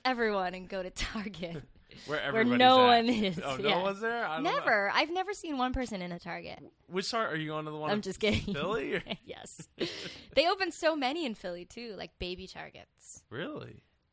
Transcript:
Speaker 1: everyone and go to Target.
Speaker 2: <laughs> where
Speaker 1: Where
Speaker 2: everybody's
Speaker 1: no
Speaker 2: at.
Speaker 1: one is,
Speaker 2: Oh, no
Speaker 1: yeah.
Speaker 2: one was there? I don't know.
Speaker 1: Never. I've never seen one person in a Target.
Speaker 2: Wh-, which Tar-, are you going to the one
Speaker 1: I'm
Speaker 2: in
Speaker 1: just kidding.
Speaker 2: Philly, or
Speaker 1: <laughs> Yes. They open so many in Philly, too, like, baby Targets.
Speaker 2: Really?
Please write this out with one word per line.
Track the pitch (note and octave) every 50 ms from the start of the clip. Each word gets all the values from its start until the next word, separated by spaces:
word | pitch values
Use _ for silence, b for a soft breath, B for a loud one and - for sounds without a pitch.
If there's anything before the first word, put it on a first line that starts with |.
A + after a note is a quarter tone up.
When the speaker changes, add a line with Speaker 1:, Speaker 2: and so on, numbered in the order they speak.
| -
Speaker 1:
everyone | B3+ B3+ A#3 A#3 G#3+ G#3 G3 F#3 - F#3
and | F#3 F#3 -
go | G3+ F#3+ F3+
to | F#3
Target. | - - - - - A3+ F#3+ A3 F#3 D#3+ F3+ E3 E3+ C#3+ A#2+
Speaker 2:
<laughs> | - - - _ _ - - -
where | - D3+ C#3+
Speaker 1:
Where |
Speaker 2:
everybody's | G#2+ C#3 G#3 A3+ A3+ A#3+ B3 B3
Speaker 1:
no | B3+ B3+ C4 C4 B3
Speaker 2:
at. | B3 A#3+
Speaker 1:
one | A#3 A3+ A#3+
is, | B3 G#3+ G#3 F#3+ E3+ E3+ -
Speaker 2:
Oh, | - C3+
no | - F#3+
Speaker 1:
yeah. | G#3 F#3+
Speaker 2:
one | F3 F#3
was | G3 G3 G3
there? | A3 A3+ A#3 A#3+ A3
I | E3 D#3
don't | D#3+ D4
know. | F4+
Speaker 1:
Never. | A#4+ C#5+ - C#4+ A3+ G#3 G3 G3+ -
I've | - D#4 D4+
never | F4 F#4 F#4 G4 G4+
seen | - - E4 C#4+
one | C4 B3 C4 B3+
person | C4 B3 A#3 A3 F#3 F3
in | F3
a | E3+ E3+
Target. | - F3+ E3+ E3+ E3+ E3 - -
Speaker 2:
Wh-, | C#3+ - _ _ _ - E3+
which | F#3+ - -
Tar-, | B3 A3+ A3
are | - D#3
you | D#3+ D#3 D3+
going | D#3 D3+ D#3
to | D3+
the | D3+
one | D3+ D3+ D3+
Speaker 1:
I'm | G3+
Speaker 2:
in | G#3 -
Speaker 1:
just | F#3+ F#3 -
kidding. | - G#3 G#3+ - - G#3 F#3+
Speaker 2:
Philly, | C#3+ D3+ F#3 A3 B3+ C#4 C#4+ G3+
or | E3 - - -
Speaker 1:
<laughs> | - _
Yes. | - - - - - - - - - _ - B B B B B B B B B B -
They | C4 D#4
open | F4 G4 F#4+ F#4+ E4+
so | - - F4 D#4 D#4+
many | D4+ C4+ B3 D4 F4 D#4+
in | B3+ G#3
Philly, | - - F3+ F3 F3 F3+
too, | - - A#3 A#3+ A#3 G3
like, | F3 E3 E3 _ -
baby | F#3 F3+ F3+ F#3 F#3
Targets. | F3 - D#3+ D3+ D#3 - - - _ _ _ - - - - _ -
Speaker 2:
Really? | G#2+ B2+ F3+ D4 D4+ - - A#2+ - - _ _ _ _ _ _